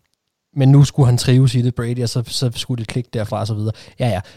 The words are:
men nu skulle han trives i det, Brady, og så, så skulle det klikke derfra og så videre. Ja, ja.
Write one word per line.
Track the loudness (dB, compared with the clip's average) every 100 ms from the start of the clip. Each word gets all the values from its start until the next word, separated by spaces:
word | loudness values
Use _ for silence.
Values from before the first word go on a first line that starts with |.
| _ _ _ _ _ 0
men | 6
nu | 6
skulle | 6 4 2
han | 2
trives | 2 2 4 2
i |
det, | -2 -2
Brady, | -6 -4
og | -4
så, | -4 -6
så | -4 -4 -6
skulle | -8 -8
det | -6
klikke | -6 -6
derfra | -8 -6 -4
og | -4
så |
videre. | -4 -6 -8 -16 -6
Ja, | -4
ja. | -4 -8